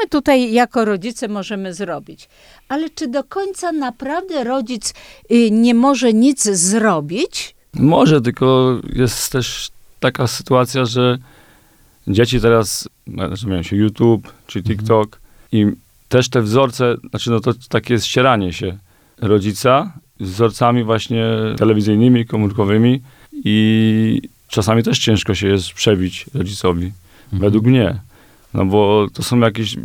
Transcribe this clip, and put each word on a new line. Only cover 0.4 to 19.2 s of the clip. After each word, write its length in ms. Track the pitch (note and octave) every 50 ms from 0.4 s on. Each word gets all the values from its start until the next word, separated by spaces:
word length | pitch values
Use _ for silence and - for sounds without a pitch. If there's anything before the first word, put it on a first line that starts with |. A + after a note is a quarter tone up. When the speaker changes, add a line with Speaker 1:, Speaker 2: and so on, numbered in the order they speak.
| B3 A#3 G#3+
Speaker 1:
jako 320 | A#3+ B3 A#3 - B3 A3+
rodzice 440 | G#3+ G#3 F#3 E3+ B3 A3+ - C4 G#3
możemy 460 | G#3 G3+ F#3 - A3 G3 G3 F#3+ F3
zrobić? 540 | F3 G#3 F3 D#3+ C#3 C#3+ - - - - _ _ _ _ - - _ _ -
Ale 220 | C4 D4 D#4+ D#4
czy 180 | - - D#4+ B3
do 160 | A#3 C#4+ C4+
końca 480 | - - G4 G4 G4 F#4 - F#4 F4 E4
naprawdę 720 | D4+ C#4 B3 A#3+ - - C4+ D4+ F4 F#4 F#4 E4+ C#4+ A#3+
rodzic, 500 | A#3 C4 C4+ A#3+ A3 B3 G#3+ - - - - - - - - _ - A3+
y, 180 | A#3+ A#3 A3
nie 240 | G#3 A3+ A#3 A#3+ A#3+
może 380 | A#3 B3 C#4 C#4 A3+ B3+ A#3+ A3
nic 300 | A3 A#3+ C#4 C#4 - -
zrobić? 1120 | G#3+ G3 F3 E3 F#3 G#3 A3+ A3 A3 F3+ D#3 D3 D3 E3+ A3+ F4 - - - - - - _ _ _ -
Speaker 2:
Może, 460 | - B2 D3 E3+ - - D3+ D#3 C#3+
tylko 580 | A2+ A#2+ - - C3 C3 C3 B2+ B2+ B2+ B2+ A#2 - - -
jest 400 | A#2 B2+ A#2 - - - - -
też 380 | C3 A#2+ - - - - - - - - - - -
taka 260 | - C3+ B2+ - C3+
sytuacja, 580 | A2+ - - - - C3 B2+ B2+ B2 C3 C3+ B2+
że 340 | A2+ A#2 B2+ B2 B2 B2 B2+ B2 - - _ _ _ _ _ _ _ _ _ _ _ _ _ -
dzieci 340 | - G2 G#2 A#2+ A2+ C3 A#2+
teraz, 480 | G#2 A#2 A#2 A2+ G#2+ - - - - - _ _ _
znaczy, 400 | - - - F#2 D#2 F2 G2+ A2+ G2
mają 140 | F#2+ F2 E2+
się 140 | - G2+
YouTube 560 | G2+ G#2+ G#2+ G#2+ - A#2 A#2 A2+ G#2+ - - - _ _
czy 120 | - - G#2+
Speaker 3:
Mhm. 180 | F2+ A2 A2+ -
Speaker 2:
TikTok 420 | G#2+ G#2+ A2+ A2 G#2+ G#2 - - - _ _ _ - _ -
i 140 | A2 G#2 G#2 - - _ _ _ _ _ -
też 200 | - B2 B2+ B2+
te 140 | - B2+ A2
wzorce, 540 | G#2 G#2+ C3 C3+ B2 A#2 - B2+ A#2+ A#2 A#2 - -
znaczy, 200 | - G#2+ - A#2
no, 100 | A#2 A2
to 120 | G2+ B2 A2+ - - -
takie 260 | - A2+ - - B2
jest 120 | A2 -
ścieranie 460 | - - B2+ B2+ C3 B2 G#2 G2 F2+ F2
się 260 | - - F#2+ F2+ G2 - _ _ _ _ _ _ -